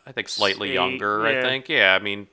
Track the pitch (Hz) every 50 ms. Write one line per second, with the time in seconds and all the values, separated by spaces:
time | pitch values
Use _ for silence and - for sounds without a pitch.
0 | _ 135 127 117 - - - - 101 98 95 95 104 98 95 90 90 127 131 131
1 | 104 101 104 107 110 113 135 131 127 127 131 135 131 - 156 127 101 92 95 98
2 | 101 101 101 101 101 -